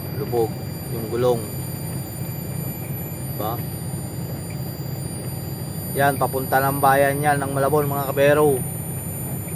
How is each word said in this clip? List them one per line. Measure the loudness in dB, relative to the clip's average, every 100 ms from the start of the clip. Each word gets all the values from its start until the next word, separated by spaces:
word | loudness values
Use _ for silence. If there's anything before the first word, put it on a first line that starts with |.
| -6 -4
lubog | -2 0 0 -2 -8 -8 -6
yung | -6 -4
gulong. | 2 4 4 0 -6 -6 -6 -6 -6 -6 -6 -6 -6 -6 -4 -4 -6 -6 -6 -6 -6 -6
Diba? | -4 -4 -4 -4 -6 -6 -6 -6 -8 -8 -8 -8 -8 -8 -8 -8 -6 -6 -6 -8 -8 -8 -8 -8 -6 -4 2
Yan, | 4 4
papunta | 0 0 2 4
ng | 4 4
bayan | 6 8 6 4
yan | 2 2
ng | 2
Malabon, | 2 4 4 2
mga | 0 0
kabero. | 4 6 8 6 4 0 -4 -6 -6 -6 -6 -6 -6 -6